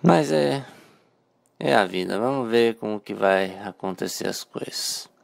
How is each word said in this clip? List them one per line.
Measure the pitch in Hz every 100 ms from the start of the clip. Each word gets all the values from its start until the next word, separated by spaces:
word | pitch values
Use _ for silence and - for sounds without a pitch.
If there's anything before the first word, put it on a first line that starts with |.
Mas | 160 170 143
é, | 156 147 139 131 - - _ _ _ _ _ _ _
é | - 123
a | 95
vida. | 92 92 98
Vamos | 120 139 117
ver | 117 117 113
como | 110 107
que | -
vai | 104 98 95 95 95
acontecer | 101 - 95 90 95 - 98
as | -
coisas. | - - - - - - - _